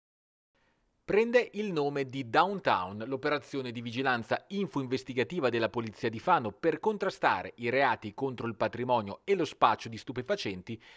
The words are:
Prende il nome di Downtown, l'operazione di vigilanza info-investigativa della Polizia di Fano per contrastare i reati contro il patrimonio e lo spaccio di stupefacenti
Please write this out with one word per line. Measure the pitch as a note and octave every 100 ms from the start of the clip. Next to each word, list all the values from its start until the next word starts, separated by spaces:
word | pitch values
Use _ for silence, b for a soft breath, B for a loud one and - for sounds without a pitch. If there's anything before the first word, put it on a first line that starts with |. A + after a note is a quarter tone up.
| _ _ _ _ _ _ _ _ _ _
Prende | - G3+ A#3 B3 A3+
il | G3+ G#3+
nome | D#3+ C#3+ C#3+ C3+
di | C3 A#2
Downtown, | C#3+ F3+ G3 C#3 G2+ F2+ G#2 A#2
l'operazione | C3+ D3 D3 - C#3 B2+
di | A#2
vigilanza | A#2 A#2 C3+ B2 A2 B2+ -
info-investigativa | G3+ G3 C#3 C3 B2+ - B2 A#2 F3+ B2+
della | A#2 A2+
Polizia | A#2+ A2+ - A#2
di | A2
Fano | F3+ E3+ A2+
per | - E3 D#3
contrastare | A3 G#3 F#3+ - D3 G2+ F#2 -
i | A#2
reati | B2+ C3+ A2+ G#2+
contro | - C3+ A#2+ A#2
il | A2+
patrimonio | A2 - B2 A#2+ G2+ -
e | -
lo | G3
spaccio | D#3 - B2 G#2+ A#2
di | A2+
stupefacenti | - B2+ B2 G3+ A2+ F#2 F2+ A2+ b